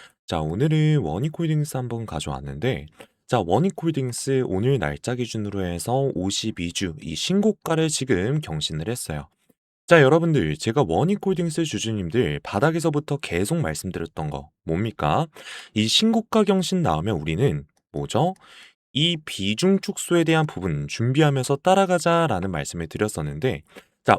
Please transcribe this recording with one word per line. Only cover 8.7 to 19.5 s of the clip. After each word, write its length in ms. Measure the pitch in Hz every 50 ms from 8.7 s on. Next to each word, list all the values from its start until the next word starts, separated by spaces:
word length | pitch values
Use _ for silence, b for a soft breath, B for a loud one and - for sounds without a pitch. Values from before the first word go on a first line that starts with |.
| 80 78 80 110
했어요. 400 | 123 - - - 78 73 73 - _ _ _ _ _ _ _ _ _ _ _
자, 140 | - 170 160
여러분들, 560 | 135 135 156 170 170 165 151 123 82 76 73
제가 260 | - - 110 113 147 123
원익홀딩스 760 | 80 80 98 143 185 208 - - 196 185 165 170 165 156 170 165
주주님들 800 | 151 - 101 104 113 110 104 90 80 92 123 113 76 73 71 -
바닥에서부터 720 | - - 101 135 160 160 170 156 165 147 147 151 - 143
계속 440 | 139 - - 85 87 101 - 165 170
말씀드렸던 680 | - 80 78 - - 92 82 87 82 78 - 82 78 73
거 200 | 71 69 73 - _ _ _
뭡니까? 600 | 82 80 92 113 113 - - 76 73 87 127 165 - B B B B B B B B -
이 140 | 107 107
신고가 560 | 113 - - 220 226 226 226 - - - 220 202
경신 380 | 202 196 190 170 - 185 180
나오면 340 | 160 92 78 78 87 110 101
우리는 480 | 76 76 80 80 95 131 85 78 71 73 - _ _ _ _ -
뭐죠? 400 | 73 71 - - 113 160 185 190 B B B B B B B B B _ _
이 240 | - 135 160 175 175 156 -
비중 560 | - - - 95 101